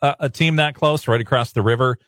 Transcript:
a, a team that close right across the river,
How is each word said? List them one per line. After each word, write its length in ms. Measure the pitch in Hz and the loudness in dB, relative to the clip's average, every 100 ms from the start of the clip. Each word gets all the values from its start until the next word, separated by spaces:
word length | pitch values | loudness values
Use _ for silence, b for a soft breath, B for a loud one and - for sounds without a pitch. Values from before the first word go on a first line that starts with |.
a, 140 | 143 143 | -4 -2
a 80 | 147 | -6
team 280 | - 160 156 | -2 0 2
that 180 | 151 139 | -2 0
close 320 | 151 151 - | -2 0 0
right 120 | 117 | -2
across 300 | 110 127 117 | 0 -2 -2
the 100 | - | -2
river, 360 | 107 117 127 120 | 0 2 0 -2